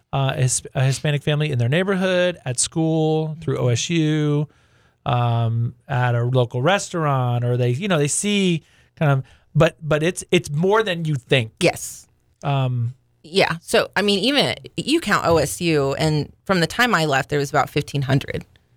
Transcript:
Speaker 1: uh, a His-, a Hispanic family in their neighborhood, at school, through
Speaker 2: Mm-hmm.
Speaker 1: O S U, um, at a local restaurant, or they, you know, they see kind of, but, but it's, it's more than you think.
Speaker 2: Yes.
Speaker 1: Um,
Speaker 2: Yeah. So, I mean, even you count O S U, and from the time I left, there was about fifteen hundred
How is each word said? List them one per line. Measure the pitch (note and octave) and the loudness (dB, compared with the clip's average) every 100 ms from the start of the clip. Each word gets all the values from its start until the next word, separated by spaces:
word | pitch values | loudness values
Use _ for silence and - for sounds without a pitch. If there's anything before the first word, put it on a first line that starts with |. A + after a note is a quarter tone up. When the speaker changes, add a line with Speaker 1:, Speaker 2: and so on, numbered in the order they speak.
| _ | _
Speaker 1:
uh, | C#3+ C3+ - | -2 -2 0
a | |
His-, | B2+ - - | 0 -2 -4
a | - | -2
Hispanic | C3 C3 D#3 D3 | 0 0 -2 -2
family | D#3+ D3 D3+ | 0 0 0
in | B2 | 0
their | A#2+ | 0
neighborhood, | D#3 F#3+ F#3+ F#3 F3+ F3+ F3 C3+ | 2 0 0 0 2 0 -2 -6
at | B2 | -4
school, | - E3 D#3+ D#3+ D#3 D#3 D#3 D#3 | -4 0 0 2 0 0 -2 -6
through | D#3+ C3 | -4 -2
Speaker 2:
Mm-hmm. | |
Speaker 1:
O | B2+ | 0
S | A#2 - | 0 0
U, | E3+ D3+ D#3 D3+ D3 D3+ _ _ _ _ _ | 0 2 2 0 0 -2 _ _ _ _ _
um, | - B2 A#2+ A#2 A#2 A#2 A#2+ - - | -2 0 2 2 0 0 -2 -6 -6
at | B2+ B2 | -2 0
a | A#2+ | 0
local | A#2+ B2+ B2 B2 | 0 0 0 0
restaurant, | C#3+ G3 - E3+ D3 C3+ B2 A#2+ | 0 0 -2 -4 -2 0 0 0
or | A#2+ B2 | 0 0
they, | B2 | 0
you | B2 G#3 | 0 0
know, | E3 | 0
they | D3 | 0
see | - G3+ G3+ F#3+ E3 - _ _ - | -2 -2 0 2 0 -6 _ _ -2
kind | D3+ | 0
of, | C3+ - - _ | 0 -2 -14 _
but, | D3+ D#3+ - | 2 2 2
but | D#3 D3+ | -2 0
it's, | D#3+ F3+ F#3+ | 0 -4 -2
it's | F3+ F3 | -2 0
more | D3 F#3+ G#3+ | -2 2 2
than | G#3 E3+ | 0 -2
you | D#3 C#3+ | -4 -4
think. | - C3 A2+ - | 0 0 0 0
Speaker 2:
Yes. | E3+ - - - - _ _ _ | 0 0 -8 -14 -20 _ _ _
Speaker 1:
Um, | D3 C#3 C3 B2 A#2 - _ _ | -4 0 0 -2 -4 -6 _ _
Speaker 2:
Yeah. | D#3 F#3 - E3 | -4 0 0 -2
So, | - - - - | -2 0 0 0
I | |
mean, | G3+ G3+ | 0 0
even | A3+ C#4+ D3 - - - | 0 0 0 -2 -8 -8
you | - E4 | -2 0
count | G#3 F3 D3 | 0 0 2
O | E3 | 2
S | D3 - | 0 -2
U, | E3+ D3+ C#3 | 0 2 0
and | C#3 D#3 D3+ - - - | 0 0 0 -2 -6 -2
from | F#3+ | 0
the | D#3+ | 0
time | - A#3+ | 2 2
I | F#3+ | 2
left, | D3+ C3 - | 2 0 0
there | D3 | -2
was | C3+ | 0
about | D3 B2+ | 0 0
fifteen | D3 C#3+ C#3+ | -2 -2 -4
hundred | B2+ C#3 - - - _ _ | 0 0 0 -8 -10 _ _